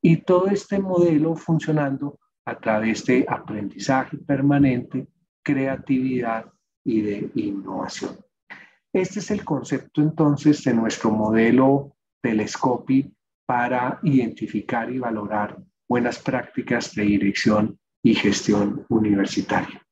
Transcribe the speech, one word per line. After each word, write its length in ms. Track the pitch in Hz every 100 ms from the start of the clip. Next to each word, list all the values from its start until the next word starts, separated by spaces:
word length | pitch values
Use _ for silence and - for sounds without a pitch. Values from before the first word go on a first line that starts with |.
Y 160 | 170 165
todo 300 | - 180 190
este 320 | 202 - 202
modelo 560 | 190 180 175 156 156 160
funcionando 840 | - 160 151 151 143 135 143 - _ _ -
a 120 | 117
través 480 | - 107 113 110 -
de 200 | 127 -
aprendizaje 880 | - - 107 101 - - 131 127 143
permanente, 920 | - 139 139 143 139 123 120 131 - _ _ _
creatividad 1080 | - 135 135 135 - 131 131 127 117 113 - _ _ _
y 180 | - 110
de 300 | 104 101 - -
innovación. 840 | 104 98 95 95 - - - - _ _ _ - - _ _
Este 260 | 185 185 208
es 120 | 180
el 140 | 202 -
concepto 560 | 143 - 139 - -
entonces 600 | 151 160 151 143 151 147
de 100 | 131
nuestro 380 | 117 113 - 113
modelo 840 | 107 107 110 113 123 131 139 139 _ _ _
Telescopi 920 | 120 110 104 - 127 123 - 135 139 _ _ _ -
para 540 | 123 123 127 123 131
identificar 880 | 165 135 113 - 107 104 - 117 113
y 80 | 127
valorar 580 | 123 110 104 107 104 - - _ _
buenas 320 | 123 120 117
prácticas 720 | - 127 - - - 120 120
de 100 | -
dirección 760 | 104 101 98 - - 107 110 - _ _
y 120 | 117 110
gestión 680 | 104 98 - 104 101 - -
universitaria. 920 | 113 107 98 98 - - - - - _